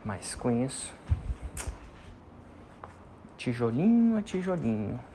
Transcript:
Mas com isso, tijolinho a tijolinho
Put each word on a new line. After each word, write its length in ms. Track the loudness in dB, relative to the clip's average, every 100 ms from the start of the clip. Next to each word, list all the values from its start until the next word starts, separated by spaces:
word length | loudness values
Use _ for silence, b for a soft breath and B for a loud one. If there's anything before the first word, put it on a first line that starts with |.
Mas 300 | -6 -6 -8
com 160 | -4 0
isso, 440 | 2 0 -4 -12 -14 -2 -2 -2 -8 -8 -8 -10 -10 -18 -18 -20 -20 -20 -20 -20 -20 -20 -18 -18 -18 -20 -20 -20 -6
tijolinho 800 | -4 2 2 4 6 8 6 4
a 40 |
tijolinho 800 | 0 -2 0 0 2 0 0 -4 -8